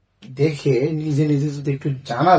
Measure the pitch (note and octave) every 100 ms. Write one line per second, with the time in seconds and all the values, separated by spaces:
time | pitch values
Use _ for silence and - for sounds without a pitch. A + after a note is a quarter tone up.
0 | _ _ - C3 D3+ D3 D3 A#2+ D3+ D#3
1 | D#3 C#3+ D3+ C#3+ D3 C#3+ C#3+ C#3 D3+ C3
2 | - A#2+ E3+